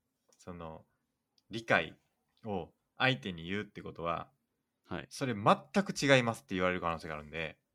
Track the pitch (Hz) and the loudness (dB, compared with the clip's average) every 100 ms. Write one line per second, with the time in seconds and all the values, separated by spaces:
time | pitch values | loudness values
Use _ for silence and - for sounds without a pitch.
0 | _ _ _ _ - 87 82 80 - _ | _ _ _ _ -14 -12 -10 -12 -18 _
1 | _ _ _ _ - 113 - 101 80 - | _ _ _ _ -12 -6 2 2 2 -8
2 | _ _ _ _ 113 98 80 _ _ - | _ _ _ _ -6 -4 -6 _ _ 0
3 | 127 131 101 85 82 98 101 - 92 90 | 2 2 -4 -8 -4 -4 -6 -10 -12 -6
4 | 82 82 82 _ _ _ _ _ - 87 | -4 -4 -6 _ _ _ _ _ -10 -8
5 | 67 - 131 104 113 196 - 202 196 - | -8 -6 -4 0 4 4 2 0 0 2
6 | 139 135 117 110 - 92 90 90 85 82 | 6 6 6 -2 -2 0 2 2 0 -2
7 | 82 78 76 80 78 - _ | -6 -10 -8 -6 -6 -10 _